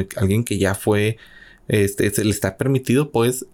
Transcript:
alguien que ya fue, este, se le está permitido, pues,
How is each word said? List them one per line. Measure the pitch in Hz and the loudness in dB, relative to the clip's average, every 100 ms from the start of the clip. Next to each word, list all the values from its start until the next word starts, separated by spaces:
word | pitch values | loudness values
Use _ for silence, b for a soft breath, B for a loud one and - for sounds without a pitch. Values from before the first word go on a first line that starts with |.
| 95 - | 0 -2
alguien | 95 104 | 0 0
que | 120 101 | 0 0
ya | 92 | 0
fue, | 101 - 104 107 110 B B B B - | 0 0 2 0 -4 B B B B -2
este, | 107 98 101 104 | 2 2 2 -2
se | - | 0
le | 107 | 0
está | 101 95 - | 0 -2 -2
permitido, | 131 131 - 127 151 | 0 0 2 0 0
pues, | 117 117 123 - | 0 0 -2 -10